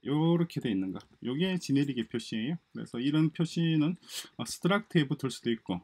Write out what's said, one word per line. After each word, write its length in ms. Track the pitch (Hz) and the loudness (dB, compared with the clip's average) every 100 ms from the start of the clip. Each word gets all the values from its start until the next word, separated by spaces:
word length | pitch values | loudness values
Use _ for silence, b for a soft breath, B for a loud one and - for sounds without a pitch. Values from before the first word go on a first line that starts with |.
요렇게 560 | - 147 160 170 165 - | 0 2 4 4 2 -2
돼 100 | 127 | 0
있는 220 | 95 95 | 0 0
거, 60 | 92 - _ | -6 -12 _
요게 340 | 113 135 185 180 | -6 -2 0 -2
지네릭의 500 | - 139 143 123 113 | 0 0 2 -2 -4
표시예요. 480 | 120 - 113 117 170 _ | -4 -4 -4 -4 -6 _
그래서 260 | - 113 120 | -12 -8 -4
이런 300 | 131 151 160 | 0 2 2
표시는, 640 | - 165 - 165 160 151 180 B B B - | 2 -2 0 2 2 2 -2 B B B -10
어, 80 | |
스트럭트에 640 | 120 - 175 202 214 170 139 | -10 -4 0 0 2 2 2
붙을 220 | 147 131 | -2 -4
수도 200 | 120 117 | -4 -2
있고 240 | 117 - 90 | -2 -2 -6